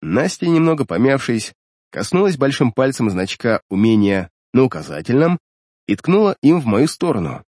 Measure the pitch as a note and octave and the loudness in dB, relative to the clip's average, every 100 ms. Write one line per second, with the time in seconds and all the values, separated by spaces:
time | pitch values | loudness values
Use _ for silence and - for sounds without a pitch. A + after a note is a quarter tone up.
0 | D#2 G2 E3+ - E3+ E3 E3 D#3 C3 F2 | -4 -2 -2 -4 0 2 2 0 -2 0
1 | B2+ C3+ - A2+ - _ _ _ _ - | 0 0 0 -4 -4 _ _ _ _ -10
2 | G#2+ F3 G3+ D#3 C#3 C#3 B2+ A2 C3+ C3 | -4 0 0 0 -2 0 -2 2 -2 0
3 | A2 F2+ F#2+ - A#2+ A2 _ F#2+ A2 A2 | -2 -2 -4 -4 -2 -2 _ 0 2 4
4 | G2+ G2 E2+ _ _ A#2+ C3 D#2 D2+ D2+ | 2 0 -4 _ _ 2 2 0 -10 -12
5 | - B2 E3 F3 _ _ _ _ - G2+ | -2 0 2 0 _ _ _ _ -6 -4
6 | - F#3 G#3+ - C#3+ E3+ B2+ G2+ D3+ - | 0 2 2 2 2 2 2 0 0 0
7 | F3+ B2 D#2+ C2 - | -4 -2 -4 -8 -16